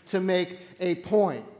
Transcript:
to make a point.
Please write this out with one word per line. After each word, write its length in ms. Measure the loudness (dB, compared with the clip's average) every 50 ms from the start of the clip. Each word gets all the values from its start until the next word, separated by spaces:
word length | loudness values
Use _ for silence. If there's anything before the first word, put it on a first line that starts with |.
| -10
to 140 | -4 -2 0
make 400 | 2 2 2 2 0 -2 -6 -16 -18 -18 -10 -6
a 160 | -2 -2 -2
point. 500 | -4 -2 0 2 2 2 2 0 -6 -10 -16 -20